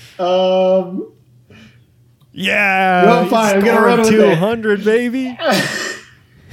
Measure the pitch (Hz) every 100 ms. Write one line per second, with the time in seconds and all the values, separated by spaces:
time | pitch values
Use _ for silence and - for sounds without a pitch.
0 | - - 180 185 185 185 185 190 180 196
1 | 440 _ _ _ _ - - _ _ _
2 | _ _ _ - 190 208 202 190 190 180
3 | 180 247 196 226 214 196 214 220 208 233
4 | 220 214 202 165 196 233 214 202 208 226
5 | 247 254 254 240 320 196 - - - -
6 | - - _ _ -